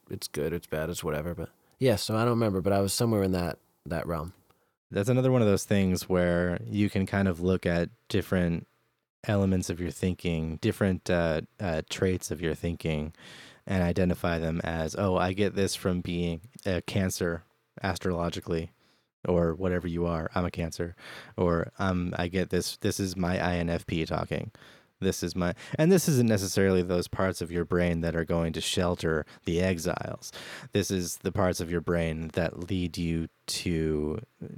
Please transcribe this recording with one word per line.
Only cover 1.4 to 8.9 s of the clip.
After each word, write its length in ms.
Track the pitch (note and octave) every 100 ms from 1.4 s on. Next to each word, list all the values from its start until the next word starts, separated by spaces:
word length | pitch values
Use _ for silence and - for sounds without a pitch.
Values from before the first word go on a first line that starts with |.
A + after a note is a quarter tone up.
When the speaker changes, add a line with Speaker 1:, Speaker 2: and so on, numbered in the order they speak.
| D#2+ _ _ -
Speaker 1:
yeah, 160 | C3 G2+
so 200 | - A2
I 40 |
don't 100 | A#2+
remember, 320 | A#2 A2+ F#2+
but 120 | F#2
I 60 | G2
was 140 | G2
somewhere 300 | - A#2 G#2+
in 80 | F#2+
that, 260 | F2+ F2 - _ _ -
that 180 | E2 D#2
realm. 280 | E2 E2 - _ _ _ _ -
Speaker 2:
That's 180 | G2 G2+
another 220 | B2+ C3
one 100 | B2+
of 60 | G#2+
those 160 | F#2+
things 440 | - G2+ F#2+ F2+ -
where 520 | F#2 F2 F2 F2+ F2
you 280 | A2+ G#2 G#2
can 160 | G2+ F#2+
kind 200 | G2+ G2
of 140 | E2
look 240 | F2+ F#2 -
at 240 | E2+ E2+ - -
different 600 | G2+ - F#2+ F2 E2 - _ _